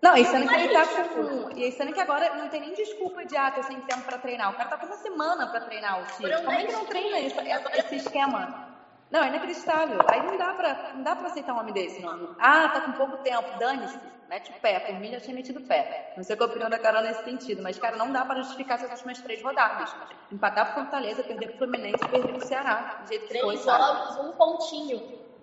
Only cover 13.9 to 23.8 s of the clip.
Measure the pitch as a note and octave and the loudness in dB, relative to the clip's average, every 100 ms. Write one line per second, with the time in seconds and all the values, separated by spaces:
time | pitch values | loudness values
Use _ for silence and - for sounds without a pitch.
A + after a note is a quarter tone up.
13.9 | - - - - F#3 - - A3+ F#3 A3 | -10 -14 -20 -10 -10 -10 -2 0 0 -2
14.9 | F#3+ G#3+ A#3+ B3 B3+ B3+ C4 - E3 - | -8 -8 -10 -10 -10 -10 -10 0 2 2
15.9 | - - - F#3 G#3+ A#3 A#3 A3+ A3+ A3+ | -4 -10 -12 -6 0 0 0 -2 2 4
16.9 | A3 A3+ A3 A#3+ B3 - G3 F#3 F3+ A#3 | 4 2 -4 -6 -8 -6 -6 -6 -4 -4
17.9 | A3 A#3+ C4+ C4 C4 B3+ - C4 A#3+ B3+ | -2 0 0 -2 -2 -4 -8 -2 -2 -2
18.9 | A#3+ B3+ B3 B3 A3 G#3+ C4+ A3+ G#3+ E4+ | -10 -12 -12 -8 -6 -4 4 4 4 -6
19.9 | - - - - G3+ G3+ G3+ A#3 - C#4 | -8 -16 -18 -14 0 2 4 2 2 -4
20.9 | C#4+ A3+ A3 B3+ A3+ A3 - B3+ B3 G#3 | -4 -4 -4 -4 -4 -8 -4 -2 -2 -2
21.9 | G#3 - B3+ B3 B3+ B3 C4 C4+ A3 A#3 | 0 2 2 2 -2 -4 -2 0 0 -2
22.9 | G#3+ - G#3+ - A#3+ A3 G#3 C4 B3 | -10 -6 -6 -4 -2 0 2 4 6